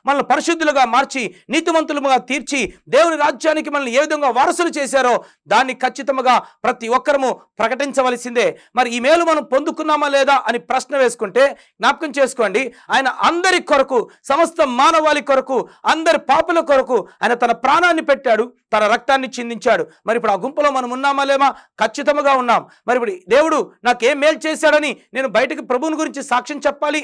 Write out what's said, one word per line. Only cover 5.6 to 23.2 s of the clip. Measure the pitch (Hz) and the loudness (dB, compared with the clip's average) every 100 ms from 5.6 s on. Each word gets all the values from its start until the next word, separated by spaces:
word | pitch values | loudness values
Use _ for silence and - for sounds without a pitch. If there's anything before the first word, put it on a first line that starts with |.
| 262 | 0
ఖచ్చితంగా | 247 254 254 269 262 254 233 - _ | -2 -6 -4 -4 -2 0 0 -2 _
ప్రతి | 220 247 226 233 | -6 -4 -2 0
ఒక్కరము | 240 285 262 - _ - | 0 0 -2 -4 _ -4
ప్రకటించవలసిందే. | 220 247 277 262 254 240 247 240 185 - _ 226 | -4 -2 -2 0 0 -2 -4 -2 -2 -2 _ -2
మరి | 247 240 | -2 0
ఈ | 254 | 2
మేలు | 339 330 | 2 2
మనం | 311 240 | 0 0
పొందుకున్నామా | 262 311 302 311 302 294 277 | -2 -2 -4 -2 0 2 2
లేదా | 269 269 220 | 2 2 0
అని | 233 240 | -4 -4
ప్రశ్న | 254 - 277 | -6 -2 0
వేసుకుంటే | 247 233 208 208 277 247 _ - | 0 -2 -2 2 2 0 _ -4
జ్ఞాపకం | 226 269 311 269 | -2 -2 -4 -2
చేసుకోండి, | 254 - 208 196 254 - - | -2 0 -2 -2 -4 -10 -2
ఆయన | 226 262 - 220 | 0 0 0 0
అందరి | 339 370 359 - | 2 2 0 2
కొరకు, | 285 269 247 - _ - | 2 2 -2 -2 _ -2
సమస్త | 285 330 330 285 240 | 0 0 0 0 2
మానవాళి | 302 330 311 294 277 | 4 4 2 2 0
కొరకు, | 269 262 254 - - 214 | 0 0 -2 -4 -4 -2
అందరి | 311 330 320 - | 0 2 0 2
పాపుల | 294 330 339 285 | 0 2 0 2
కొరకు | 269 254 240 175 - | 2 2 -2 -4 -4
ఆయన | 214 240 | -2 0
తన | 240 233 | 0 0
ప్రాణాన్ని | 277 311 349 320 311 | 2 2 2 2 0
పెట్టాడు, | 277 262 220 240 - _ | 0 2 0 -2 -10 _
తన | 214 208 | 0 2
రక్తాన్ని | 233 - 269 262 254 | 0 0 -2 -2 -8
చిందించాడు. | 233 233 247 190 - _ 196 | -10 -4 0 0 -2 _ -4
మరి | 233 | -2
ఇప్పుడు | 220 196 | 0 -2
ఆ | |
గుంపులో | 233 302 294 262 | -2 -2 0 0
మనం | 247 247 | -4 -4
ఉన్నామా | 277 277 277 | -2 0 0
లేమా? | 277 269 - _ - | 2 0 -2 _ -6
ఖచ్చితంగా | 220 220 285 294 285 269 | -4 -2 -2 0 2 2
ఉన్నాం. | 247 202 143 _ - | 2 0 -2 _ -2
మరి | 247 | -2
ఇప్పుడు | 233 185 | -2 -8